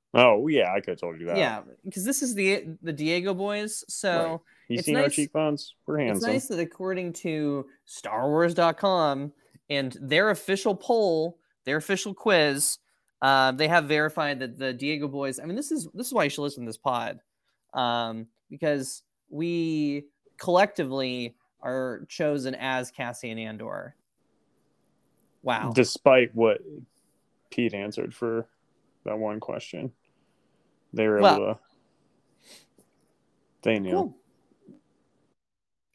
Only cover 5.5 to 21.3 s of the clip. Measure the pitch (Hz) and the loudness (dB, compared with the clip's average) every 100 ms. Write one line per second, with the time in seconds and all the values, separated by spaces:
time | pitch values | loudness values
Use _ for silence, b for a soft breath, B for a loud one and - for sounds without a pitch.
5.5 | 147 - - - 151 127 101 226 262 - | -2 -6 -16 -6 -2 0 0 0 -2 -2
6.5 | 180 170 - 190 190 180 170 170 156 147 | -4 -6 -6 -6 -4 -6 -6 -6 -2 -2
7.5 | 143 135 b _ - - 107 135 151 170 | -2 -6 b _ -14 -6 -2 2 4 4
8.5 | 170 170 160 202 185 151 139 143 b b | 4 2 2 2 2 2 0 -6 b b
9.5 | b - 143 131 - 139 156 214 190 - | b -6 -4 -4 -6 0 2 4 0 0
10.5 | 196 214 185 - 233 202 160 160 175 _ | 0 0 -2 0 2 4 2 0 -4 _
11.5 | _ - 151 151 190 214 185 220 180 147 | _ -4 -2 0 -2 -4 -4 2 4 4
12.5 | 139 - - _ _ _ _ 135 135 131 | 2 0 -2 _ _ _ _ 4 6 4
13.5 | 131 156 175 147 151 151 160 147 135 127 | 2 2 4 4 2 0 -2 -4 -4 -8
14.5 | 117 135 120 139 151 143 139 139 131 160 | -6 -6 -4 -4 -4 -4 -4 -6 -6 -8
15.5 | 208 294 311 165 185 247 240 147 143 143 | -8 -4 -6 -6 -8 -4 0 0 0 -6
16.5 | 139 117 110 135 120 113 - _ _ _ | -6 -10 -6 -2 -2 -4 -8 _ _ _
17.5 | _ _ 131 123 117 117 113 113 _ _ | _ _ -2 0 0 -4 -8 -12 _ _
18.5 | 143 156 147 131 - _ _ _ 147 170 | -4 -2 -2 -4 -10 _ _ _ -6 -4
19.5 | 170 165 156 147 143 143 _ _ - - | -2 -2 0 -2 -4 -8 _ _ -8 2
20.5 | 180 208 - 139 135 131 127 120 | 4 4 2 -4 -2 -4 -4 -8